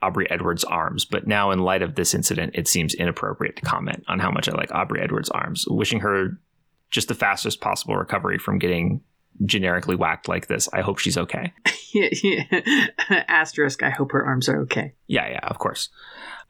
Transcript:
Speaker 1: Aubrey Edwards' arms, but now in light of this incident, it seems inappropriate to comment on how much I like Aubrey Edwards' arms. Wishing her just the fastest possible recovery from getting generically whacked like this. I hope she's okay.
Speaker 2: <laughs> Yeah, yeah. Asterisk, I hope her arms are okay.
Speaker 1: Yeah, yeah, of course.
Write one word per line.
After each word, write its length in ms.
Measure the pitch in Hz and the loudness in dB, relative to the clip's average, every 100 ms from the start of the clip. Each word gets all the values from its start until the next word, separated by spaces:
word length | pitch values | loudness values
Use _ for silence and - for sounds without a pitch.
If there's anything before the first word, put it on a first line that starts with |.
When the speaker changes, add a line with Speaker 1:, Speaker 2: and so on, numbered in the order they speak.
Speaker 1:
Aubrey 280 | 95 95 90 | 0 2 0
Edwards' 320 | 85 87 85 | 0 0 0
arms, 400 | - 85 80 - | 0 0 0 -2
but 240 | - - 107 | -2 -2 2
now 240 | 104 101 | 4 4
in 80 | 92 | 4
light 220 | 92 95 | 4 2
of 140 | 87 78 | 0 0
this 180 | 85 | 0
incident, 400 | 80 - 82 76 - | 2 0 0 -2 -2
it 120 | 78 | 0
seems 240 | 85 78 | 2 0
inappropriate 640 | - 87 - 50 - - - | 0 -2 -2 -6 -4 -6 -4
to 40 | - | -2
comment 380 | - 92 - - | -2 -2 -6 -2
on 120 | 92 | 0
how 120 | 90 | 0
much 160 | - - | 0 -2
I 60 | |
like 180 | - - | -2 -2
Aubrey 300 | 85 - - | -2 -2 -2
Edwards' 280 | - - - | -2 -2 -2
arms. 360 | - - - - | -4 -4 -4 -2
Wishing 320 | 107 104 113 | 0 2 2
her 380 | 104 98 95 - _ _ _ _ - | 2 0 0 -4 _ _ _ _ -4
just 180 | 113 - | -4 -2
the 60 | - | 0
fastest 440 | 101 98 110 - | 2 2 -2 -2
possible 360 | 98 95 - 98 | -2 -2 -2 -2
recovery 400 | 90 98 95 98 | 0 -2 0 -2
from 220 | - 95 | 0 0
getting 420 | 90 87 90 110 _ _ _ - 98 | 2 2 0 -2 _ _ _ -4 0
generically 500 | 101 92 87 90 90 | 2 2 0 0 2
whacked 320 | 82 82 - | 2 0 -2
like 180 | 87 - | -4 -2
this. 220 | - - | -2 -2
I 100 | 92 | 0
hope 180 | 92 - | -2 0
she's 180 | 92 - | 0 0
okay. 340 | 85 - 180 - - | -2 -4 -8 -2 -4
Speaker 2:
<laughs> 80 | - - 208 | -4 -2 2
Yeah, 140 | 185 - | 2 2
yeah. 680 | 196 165 - 180 233 285 - - - 185 - | 0 0 0 0 2 2 2 0 2 2 4
Asterisk, 560 | 165 156 - 143 - | 2 2 2 0 2
I 80 | 135 | -2
hope 220 | 131 135 | 0 0
her 120 | 139 139 | 0 2
arms 240 | 127 127 | 2 2
are 80 | 151 | 0
okay. 340 | 131 - 143 - - | 0 -2 -4 -10 -2
Speaker 1:
Yeah, 240 | - - | -2 0
yeah, 160 | - - | -4 -6
of 140 | - | -2
course. 300 | - - - - - - - - | -2 -2 -8 -10 -20 -18 -16 -16